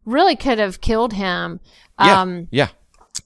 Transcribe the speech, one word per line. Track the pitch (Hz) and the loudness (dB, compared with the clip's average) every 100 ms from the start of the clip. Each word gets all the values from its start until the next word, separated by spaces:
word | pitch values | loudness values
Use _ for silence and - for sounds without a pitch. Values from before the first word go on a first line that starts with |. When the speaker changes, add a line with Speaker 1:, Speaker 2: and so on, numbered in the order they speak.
| - | -4
Speaker 1:
really | 262 370 | 2 2
could | 302 277 226 | 2 0 0
have | 208 185 | -2 -2
killed | - 220 240 | -2 0 0
him. | 202 190 175 170 170 - _ _ - | -2 -4 -4 -6 -10 -18 _ _ 2
Speaker 2:
Yeah, | 196 196 | 4 4
Speaker 1:
Um, | 185 175 170 | 2 -6 -4
Speaker 2:
yeah. | 117 143 - _ _ _ - | -2 -2 -4 _ _ _ -12